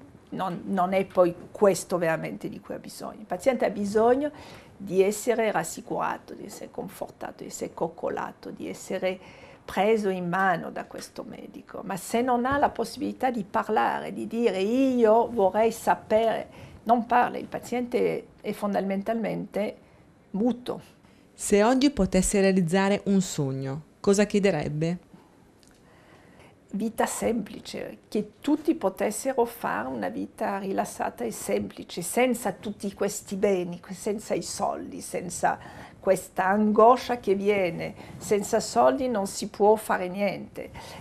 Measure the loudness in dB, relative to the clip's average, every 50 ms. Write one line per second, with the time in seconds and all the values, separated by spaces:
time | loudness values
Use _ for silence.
0 | -20 -20 -20 -20 -16 -12 -8 -6 -4 -4 -6 -6 -6 -2 0 0 2 2 2 0
1 | 0 2 4 6 6 6 4 -2 -12 -16 2 6 6 6 6 4 0 -2 -2 0
2 | 2 2 0 0 -2 -6 -8 -8 -8 -10 -10 -12 -12 -12 -12 -12 -12 -14 -14 -12
3 | -12 -12 -12 -14 -8 -8 -8 0 2 2 2 2 0 0 0 -2 -4 0 2 4
4 | 6 6 4 4 2 -4 -6 -10 -18 -18 -20 -20 -20 -20 -18 -14 -10 -2 2 4
5 | 4 4 2 -2 -2 0 0 2 2 0 0 0 -2 -4 -8 -12 -10 -8 -6 -4
6 | -2 -4 -4 -6 -10 -14 -16 -14 -14 -16 -14 -16 -16 -14 -12 -12 -12 -12 -10 -12
7 | -12 -14 -12 -14 -14 -14 -12 -14 -14 -14 -10 -10 -10 -10 -6 -6 -6 -6 -4 -6
8 | -6 -4 -4 -4 -6 -8 -10 -14 -14 -14 -14 -12 -10 -12 -10 -12 -8 -8 -6 -2
9 | -2 -2 -4 -4 -12 -20 -20 -20 -20 -20 -20 -20 -16 -6 -2 2 4 4 4 2
10 | 2 0 -2 -2 -2 -2 0 2 2 2 2 0 -2 -8 -10 -10 -12 -12 -12 -14
11 | -14 -14 -14 -14 -14 -12 -14 -16 -16 -16 -18 -18 -18 -14 -14 -12 -8 -8 -8 -8
12 | -6 -2 0 0 2 2 2 2 2 0 2 2 2 2 0 -2 -6 -6 -6 -6
13 | -6 -6 -4 -2 -2 -2 -2 -2 -6 -2 -2 -2 -2 0 0 2 2 2 0 -2
14 | -6 -8 -8 -8 -8 -6 -2 0 0 2 2 2 0 2 2 2 4 4 4 6
15 | 6 8 8 6 4 2 2 2 2 4 4 4 2 2 2 0 0 0 0 0
16 | 0 2 2 4 4 2 0 -2 -6 -10 -14 -20 -20 -20 -20 -10 2 2 2 2
17 | 4 2 4 4 4 2 0 -6 -8 -8 -10 -10 -8 -4 -4 -4 -4 -2 0 0
18 | 2 2 0 -2 -6 -12 -20 -10 -8 -8 -6 -4 -4 -2 -2 -2 0 0 -2 -2
19 | -2 -2 -2 -2 -2 -4 -4 -6 -8 -6 -4 -4 -4 -4 -6 -10 -20 -20 -20 -20
20 | -20 -20 _ _ _ _ -4 0 0 0 0 -2 -4 -8 -8 -8 -10 -18 -20 _
21 | -20 -20 -20 -20 _ _ _ -10 -2 2 4 4 6 6 6 6 4 4 4 2
22 | 0 2 4 2 2 4 2 4 4 6 4 4 2 2 2 2 2 2 2 0
23 | 2 2 2 2 2 0 -2 -2 -2 -2 -2 -4 -4 -6 -6 -8 -10 -14 _ _
24 | 2 2 4 4 4 4 2 4 4 4 2 2 -2 -2 -2 -2 -2 -2 -2 -4
25 | -8 -18 -20 -20 -20 _ _ _ _ -20 _ _ -20 -20 -20 _ _ -20 -20 -20
26 | -20 -20 -20 -20 -20 -20 -20 -20 -20 -20 -20 _ _ _ -8 -6 -6 -4 -2 -2
27 | -2 -2 -2 -2 -2 -2 -2 -2 -4 -8 -12 -14 -14 -12 -12 -10 -10 -12 -14 -16
28 | -18 _ -4 -4 -4 -4 -10 _ 0 0 0 2 2 0 0 0 0 -2 0 0
29 | -2 -2 -2 -2 -4 -2 0 0 0 0 -2 -6 -4 -4 -4 -4 -4 -6 -6 -6
30 | -6 -6 -4 -6 -8 -10 -8 -6 -4 -4 -4 -4 -4 -4 -2 -2 -4 -4 -6 -6
31 | -6 -8 -6 -6 -8 -8 -8 -8 -4 -2 -2 -2 -2 -6 -10 -14 -14 -12 -10 -8
32 | -8 -2 0 2 2 2 2 -2 -2 -6 -6 -4 -8 -10 -10 -8 -8 -10 -4 -2
33 | -2 -2 -2 -6 -8 -8 -2 0 2 2 2 2 0 -4 -8 -12 -12 -14 -14 -8
34 | -6 -6 -6 -6 -4 -4 -4 -4 -4 -6 -6 -4 -2 -2 -2 -4 -8 -12 -12 -12
35 | -12 -8 -8 -8 -8 -8 -6 0 0 0 0 0 -8 -16 -18 -18 -18 -20 -20 -4
36 | 2 2 2 2 0 -6 -4 0 2 2 4 4 4 4 6 8 10 8 8 6
37 | 2 -4 -6 -2 0 0 0 2 2 2 2 2 2 0 -2 -4 -8 -8 -10 -14
38 | -18 -18 -16 -14 -2 0 0 0 2 2 0 0 0 2 2 4 6 6 4 4
39 | 0 -2 0 -2 -2 -4 -6 -8 -8 -10 0 4 6 6 6 6 4 -2 -2 -2
40 | -2 -4 -4 -2 -2 -2 -2 -4 -10 -12 -12 -12 -12 -12 -14 -16 -16 -16 -16 -16